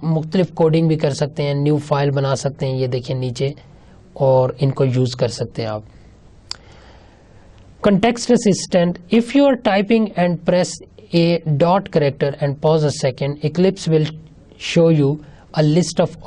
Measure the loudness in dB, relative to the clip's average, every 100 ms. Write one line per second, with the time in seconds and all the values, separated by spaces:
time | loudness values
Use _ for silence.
0 | -2 -2 0 -2 -2 0 2 2 2 0
1 | -2 -2 -4 -4 -4 -2 0 0 0 -2
2 | 0 0 -2 -2 -4 -6 -6 -4 -2 -4
3 | -6 -6 -6 -4 -6 -6 -16 -20 -20 -20
4 | -16 -2 2 2 2 0 -2 0 0 0
5 | -2 -2 -4 -4 -10 -8 -8 -8 -12 -20
6 | -20 -20 -20 -20 -18 -18 -20 -20 -20 -20
7 | -20 -20 -20 -20 -20 -20 -20 -2 2 2
8 | 2 0 2 2 2 0 0 0 0 -2
9 | 0 0 2 2 2 2 0 0 2 0
10 | 0 0 0 0 0 0 0 -6 -18 -20
11 | -4 0 2 0 0 0 2 2 0 0
12 | 0 0 -4 -2 -4 -2 0 2 0 0
13 | -4 -2 -6 -4 -4 0 0 0 0 0
14 | 0 -6 -20 -20 -20 -14 -2 2 4 4
15 | 2 0 -8 -20 -8 0 2 2 0 0
16 | -2 -2